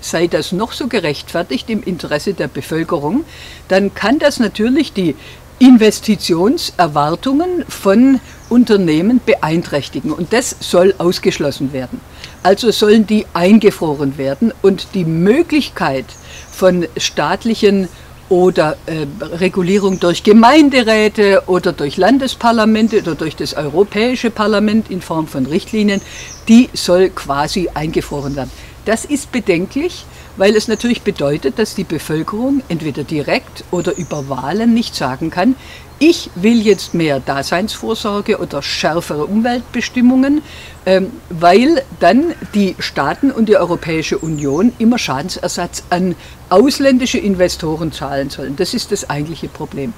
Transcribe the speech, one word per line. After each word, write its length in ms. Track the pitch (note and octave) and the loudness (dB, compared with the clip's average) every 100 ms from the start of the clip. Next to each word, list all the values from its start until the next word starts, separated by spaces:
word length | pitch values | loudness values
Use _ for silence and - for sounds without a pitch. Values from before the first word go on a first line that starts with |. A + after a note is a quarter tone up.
sei 240 | - F3 E3+ | -4 -2 0
das 260 | - A3 | -2 -4
noch 200 | F3+ A#3 | -4 -4
so 160 | - C#4+ | -6 -4
gerechtfertigt 800 | A#3 D#3+ C#3+ - E3+ F3 B3+ - | -2 -2 -6 -6 -6 -4 -6 -4
im 140 | G#3+ | -6
Interesse 500 | - F3+ D3 D3+ F3 | -4 -8 -4 -4 -4
der 140 | F#3 D3+ | -6 -6
Bevölkerung, 760 | - - D#3+ D#3+ F3 C#3+ A3 E4 - - - - | -8 -8 -6 -4 -4 -2 -4 -4 -14 -20 -20 -2
dann 260 | F#3+ G3+ | 0 0
kann 240 | - G3 C#4+ | -2 0 2
das 220 | D4 - | 2 0
natürlich 540 | A3 - A3 C4+ C#4 | -4 0 0 0 0
die 200 | - F3 C3 - - - - | -2 -2 -4 -10 -20 -20 4
Investitionserwartungen 2000 | B3+ B3+ G#3+ - - G#3 - E3 F#3+ D#4+ - - E3+ D3+ D3 E3+ C4 C#4 F4+ F4+ - | 8 8 8 2 -2 -2 0 0 2 0 -4 0 0 2 0 -2 -2 0 0 -2 -6
von 520 | - G3+ G3+ C4 C4 - - - | -4 2 4 6 4 -2 -20 0
Unternehmen 720 | A#3+ B3 G#3 F3 D#3 F#3+ B3 - | 2 4 4 4 2 2 2 2
beeinträchtigen. 840 | G3+ D#3 E3 E3 D3 C3+ D3+ C#3 | 0 2 -2 -2 -4 -4 -8 -6
Und 220 | D#3 E3 | -6 -2
das 220 | A3+ - - | -2 -2 -8
soll 340 | - F3+ F#3 F#3+ | 0 2 2 2
ausgeschlossen 760 | F3 F#3+ G#3 - D3+ C3+ C3+ | -2 0 -2 -2 -4 -4 -6
werden. 260 | B2+ B2+ B3 - - - - | -6 -10 -12 -16 -20 -20 -4
Also 260 | F3+ G3 A#3+ | 0 2 2
sollen 380 | - G#3 A3 G#3 | 2 4 4 4
die 180 | G#3+ - | 0 -2
eingefroren 840 | - F3 A3 G#3+ - E3 C#3+ C#3+ C#3+ | 0 4 6 6 2 -4 -2 -2 -2
werden 340 | C3+ C3+ A3+ - | -4 -2 -2 0
und 280 | G3 F#3+ - | 0 0 -4
die 100 | G3 | -4
Möglichkeit 1000 | E3 D#3+ F3+ C4 E4+ D4+ B3 - E3 C3+ B2 - - - - | -2 0 2 2 2 0 -2 -4 -4 -4 -8 -16 -20 -20 -20
von 340 | - F#3 F3+ E3 - | 0 2 2 -2 -4
staatlichen 920 | - - D3+ F#3+ A#3 A3+ G#3 G3 F#3 - - - - | -6 -4 -2 -2 -2 0 2 2 -2 -8 -20 -20 -2
oder, 480 | F#3 F3+ F3 D#3 D3+ - | 2 4 4 0 -2 -8
äh, 220 | D#3+ D3 - | -8 -8 -8
Regulierung 800 | D#3 E3+ F3+ F3+ F3 G3+ G3 F#3 | -10 -4 -2 -2 0 0 0 0
durch 220 | F3 E3+ | 0 0
Gemeinderäte 1200 | - A3 A3+ D4+ C#4+ C4+ A3 A3 G#3+ G#3+ G3+ F#3+ - | 4 6 8 6 4 2 2 2 2 2 4 4 2
oder 260 | F3+ F#3 | 0 0
durch 240 | E3 C#3+ - | -2 -6 2
Landesparlamente 1040 | F#3 C4+ C4 - A#3+ A3+ G#3+ A3 A3 G#3+ | 4 4 0 0 0 2 2 4 2 2
oder 140 | E3+ D#3 | -2 -4
durch 200 | D#3+ - | -6 -6
das 200 | C#3+ - | -8 -4
Europäische 760 | D3 D3 G#3 G3+ A#3 B3+ A#3+ | -4 0 0 2 -2 0 -4
Parlament 640 | - G#3+ G#3 G#3+ G#3+ G#3+ | -2 0 2 2 0 -2
in 100 | F#3 | -8
Form 240 | - E3 D#3 | -6 -6 -4
von 200 | D3 C3 | -4 -2
Richtlinien, 540 | D#3 - A3 G#3 G3 - - - - - | -4 -4 -2 0 -2 -6 -18 -18 -16 6
die 220 | A3+ B3 | 6 6
soll 360 | - - F3+ F#3 | -2 0 4 4
quasi 600 | F#3 - C#3 D3+ - F3 | 0 -6 -2 -2 -2 -4
eingefroren 640 | C#3 D#3 E3 - D3 C#3 C#3 | -4 -4 -4 -4 -8 -6 -6
werden. 160 | B2+ - - - - | -8 -10 -20 -12 -4
Das 200 | A3+ - | -4 -2
ist 260 | D4 - | -6 -4
bedenklich, 720 | C4 - E3+ F#3 C4+ E4 - - - - - | -6 0 -2 0 -4 -6 -8 -18 -20 -20 0
weil 180 | G3 A#3+ | 2 2
es 120 | G#3+ | 0
natürlich 340 | A3 A#3+ B3 | -4 -2 -2
bedeutet, 560 | - - C#3+ D3+ C#3 B2+ | -2 -2 -2 -2 -4 -2
dass 140 | G#3+ - | -4 -4
die 80 | |
Bevölkerung 760 | F#3 D#3+ - D#3+ D#3 G#3 B3+ C#4 - | -6 -6 -4 -6 -4 -4 -2 -2 -2
entweder 340 | E3+ D#3 D#3 | -6 -6 -8
direkt 600 | C#3+ D#3+ C#3 G3+ - - - | -6 -6 -2 -4 -4 -20 -8
oder 260 | F3+ E3+ F3 | -4 -4 -6
über 320 | E3 D#3 C#3 | -6 -8 -6
Wahlen 440 | C3 C3 F#3 A3+ | -8 -4 -2 2
nicht 220 | A#3 A#3 - | 2 0 -4
sagen 340 | C#3 C3 E3 | -6 -4 -6
kann, 280 | D#3 G3+ C4 - - - - | 0 0 0 -6 -20 -20 0
"Ich 300 | D4+ E4+ - - | 2 2 -2 -2
will 260 | G3 A#3 | 2 2
jetzt 320 | G#3+ F#3+ - | 4 2 0
mehr 260 | E3 D#3+ C#3 | -2 0 -2
Daseinsvorsorge 1160 | C3 C#3 C3+ F3 G#3+ - A3+ A3 A3 G3+ G#3 G3 | -2 -4 -2 -4 -4 -8 -6 -4 -4 -4 -2 -4
oder 240 | F3 C#3+ | -4 -8
schärfere 640 | - - F3 D#3+ - D3+ D3 | -6 -4 -2 -2 -4 -6 -2
Umweltbestimmungen", 1160 | G#3 A#3 B3 A#3+ B3 A#3 - B3 C4 C4+ D4 - - - - - | 0 0 -2 -4 -6 -4 2 4 4 2 0 -2 -18 -20 -10 0
ähm, 220 | F#3 F#3 - - | 2 0 -8 -12
weil 520 | E3+ E3+ G3 B3+ E4 - - | 0 4 6 4 2 -2 0
dann 340 | A3 A3+ E4+ D#4 F3+ | 2 4 2 -4 -6
die 220 | G#3 G3 - | -2 -2 -2
Staaten 520 | - - C#3+ E3+ C#4 | -10 -4 -4 0 -2
und 180 | A#3+ A3 | 0 2
die 80 | G3+ | 4
Europäische 640 | F3 E3+ - D#3+ D3 - | 2 -2 -4 -4 -4 -4
Union 520 | D#3+ D3+ C#3+ C#3 A#3 - | -4 -4 -2 2 0 2
immer 220 | A3+ A#3+ | 0 0
Schadensersatz 840 | - C3+ E3+ F3+ F3+ - F3 - - | -2 -6 -6 -6 -6 -6 -8 -10 -4
an 260 | F3+ F#3 E3+ - - - | -2 -2 -4 -10 -20 0
ausländische 680 | F#3 C4+ - C#4 C4 B3+ B3 | 4 4 4 2 2 0 -2
Investoren 760 | G#3 F#3 F3+ - D#3+ D#3 E3 | -2 0 0 0 -6 -4 -6
zahlen 380 | - C#3 C#3 C#3 | -6 -6 -6 -6
sollen. 260 | - C3+ C#3 | -8 -10 -4
Das 180 | F3 | -4
ist 200 | A#3+ - | -4 -6
das 160 | G#3 - | -8 -6
eigentliche 400 | D3 D3+ D#3+ D3+ | -6 -6 -8 -12
Problem. 420 | - D3+ D3 C3+ | -12 -12 -8 -10